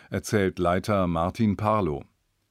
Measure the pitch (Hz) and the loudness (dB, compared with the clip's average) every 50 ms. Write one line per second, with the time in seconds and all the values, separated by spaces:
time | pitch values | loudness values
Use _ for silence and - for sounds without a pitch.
0 | - - - 98 - - 117 104 98 92 - 92 90 87 90 92 92 - 104 98 | -10 -8 -6 -6 -2 0 0 2 2 0 0 0 0 0 0 0 0 0 0 2
1 | 92 87 85 82 85 92 - - 113 107 92 - 104 107 110 107 95 80 73 65 | 2 0 0 0 0 -2 0 0 0 0 0 0 0 0 2 2 0 -2 -2 -4
2 | - - _ _ _ _ _ _ _ _ | -8 -14 _ _ _ _ _ _ _ _